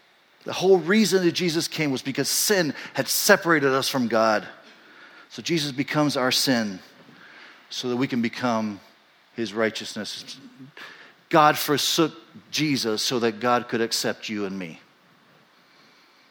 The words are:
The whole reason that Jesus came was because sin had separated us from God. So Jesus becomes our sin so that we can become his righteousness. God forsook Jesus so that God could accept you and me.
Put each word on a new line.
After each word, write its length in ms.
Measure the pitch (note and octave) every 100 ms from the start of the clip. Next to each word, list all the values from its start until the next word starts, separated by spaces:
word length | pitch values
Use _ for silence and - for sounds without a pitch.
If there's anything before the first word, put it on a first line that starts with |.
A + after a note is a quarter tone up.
| _ _ _ _ -
The 80 |
whole 260 | - F3+ F#3+
reason 440 | D#3+ G#3+ F#3+ F#3+
that 100 | F3
Jesus 340 | C#3+ F3 D#3+ D3
came 240 | - D3+
was 100 | B2+
because 260 | C#3 B2 C3+
sin 460 | - - G3+ D#3+ - - -
had 120 | B2+
separated 640 | - - F#3+ E3+ D#3+ C#3
us 160 | C3+ B2
from 200 | C3+ A#2
God. 400 | A2 A2 G#2+ F2+ - - - - - - - -
So 140 | -
Jesus 280 | A2 E3 D3
becomes 460 | C3 C#3+ - D3 C3
our 140 | B2+
sin 480 | A#2+ - A#2+ G#2+ F2+ - - - - - - - - -
so 200 | - B2+
that 80 | B2
we 100 | C3+
can 160 | A#2+
become 560 | A#2 - B2+ A2+ G#2+ G2 - _ _ _ _ -
his 180 | A2+
righteousness. 840 | G#2+ A2 - G#2 A2+ G2+ - - - - - C3 - - - - _ -
God 260 | E3 D3+ D3
forsook 580 | - C#3+ - - D#3 - - - -
Jesus 540 | - D#3 B2+ A2 G#2+
so 160 | - B2+
that 200 | A#2 G#2
God 300 | B2 A#2+ -
could 120 | A#2
accept 460 | A2+ - A#2+ G2+ -
you 180 | G#2+ G2
and 120 | F#2+
me. 240 | F2 D2+ - _ _ _ _ _ _ _ _ _ _ _ _ _ _